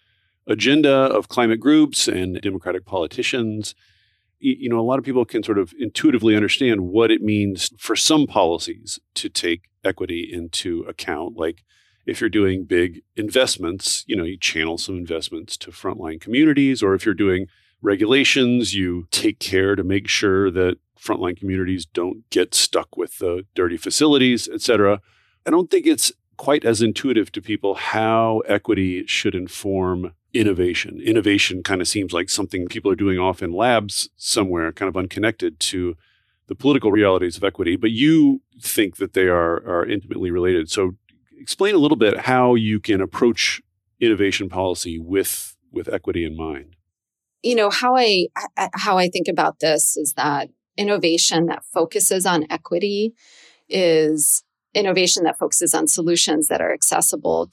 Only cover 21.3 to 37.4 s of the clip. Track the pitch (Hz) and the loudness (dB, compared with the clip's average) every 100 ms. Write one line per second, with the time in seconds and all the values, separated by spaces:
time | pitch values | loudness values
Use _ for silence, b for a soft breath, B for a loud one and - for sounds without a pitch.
21.3 | 87 98 95 92 92 - - 90 110 - | -6 -6 -4 -2 -4 -6 -6 -4 -6 -2
22.3 | 92 90 - - 90 - - 85 - 90 | 0 0 0 0 -2 -4 -8 -8 -4 -4
23.3 | 87 98 - 90 - 92 - 151 143 127 | -4 -6 -2 -2 -2 -4 2 4 4 4
24.3 | 117 - 107 - 107 101 104 _ _ _ | 2 -4 -6 0 4 4 2 _ _ _
25.3 | _ - 165 190 180 151 147 - - _ | _ 0 2 2 2 2 2 0 -6 _
26.3 | - - 147 117 107 113 101 135 110 98 | -6 0 2 2 2 2 0 0 0 0
27.3 | 104 104 104 101 95 - 110 110 113 113 | -6 -8 -4 -4 -4 -4 -2 2 2 2
28.3 | 110 - 104 - 98 95 90 - - 104 | 0 0 -2 0 0 0 -2 -4 -2 -2
29.3 | 95 90 - 101 95 92 90 90 _ _ | -4 -8 -8 -4 -2 0 -2 -6 _ _
30.3 | 120 104 90 90 85 - 82 113 113 101 | 0 0 2 0 -2 -6 -6 0 2 2
31.3 | 101 - 92 85 95 85 107 92 87 95 | 2 0 -2 -4 -2 -2 -4 -4 -4 -4
32.3 | - 98 95 87 87 98 92 101 90 92 | -4 -4 -6 -6 -4 -2 0 0 0 -2
33.3 | 90 92 87 120 117 104 - - - - | -2 -6 -2 2 2 0 -8 -8 -8 -4
34.3 | 117 98 85 82 - 95 90 90 98 110 | 0 0 0 -2 -4 -4 -4 -6 -2 -2
35.3 | 110 87 78 - 92 87 80 _ _ _ | -2 -6 -4 -6 -4 -4 -6 _ _ _
36.3 | _ - 95 139 135 107 104 101 92 87 | _ -14 -2 2 2 4 4 4 4 0
37.3 | 85 | -2